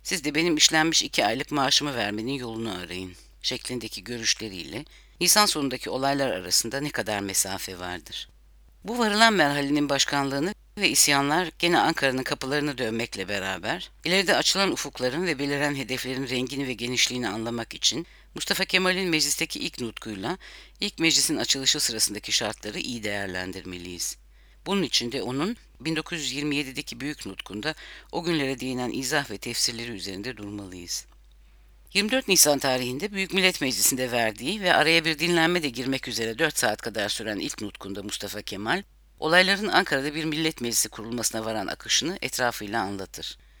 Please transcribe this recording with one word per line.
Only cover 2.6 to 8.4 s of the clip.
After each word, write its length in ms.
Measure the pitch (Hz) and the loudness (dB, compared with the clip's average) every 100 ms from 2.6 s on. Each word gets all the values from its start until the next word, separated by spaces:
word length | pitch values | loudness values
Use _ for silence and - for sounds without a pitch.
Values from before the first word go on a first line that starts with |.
| 113 90 | -6 -6
arayın." 380 | 87 90 90 90 - - | -8 -8 -8 -12 -20 -8
şeklindeki 600 | - 123 - 127 113 - | -6 -4 -6 -6 -6 -10
görüşleriyle 840 | 95 120 110 - 110 92 71 104 156 - - - | -8 -4 0 0 -2 -8 -8 -8 -10 -18 -20 -2
Nisan 240 | 180 214 208 | 4 6 6
sonundaki 440 | 156 139 127 - | 4 0 -2 -4
olaylar 420 | 123 135 139 131 | 0 0 2 0
arasında 480 | 92 90 - 117 139 | -2 0 0 0 -4
ne 100 | 147 | -4
kadar 300 | - 107 104 | -4 -2 -2
mesafe 600 | 98 95 95 95 - 90 | 0 0 -2 -4 -6 -8
vardır? 500 | 90 90 - - - - | -8 -8 -10 -14 -14 -18